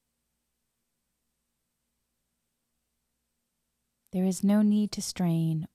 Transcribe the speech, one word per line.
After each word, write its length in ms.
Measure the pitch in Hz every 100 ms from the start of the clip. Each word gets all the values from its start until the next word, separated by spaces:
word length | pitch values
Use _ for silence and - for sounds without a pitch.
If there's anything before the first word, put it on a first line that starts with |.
| _ _ _ _ _ _ _ _ _ _ _ _ _ _ _ _ _ _ _ _ _ _ _ _ _ _ _ _ _ _ _ _ _ _ _ _ _ _ _ _ _
There 100 | 185
is 180 | 185 180
no 200 | 196 208
need 320 | 208 208 208
to 80 | -
strain 680 | - - 175 165 160 160 165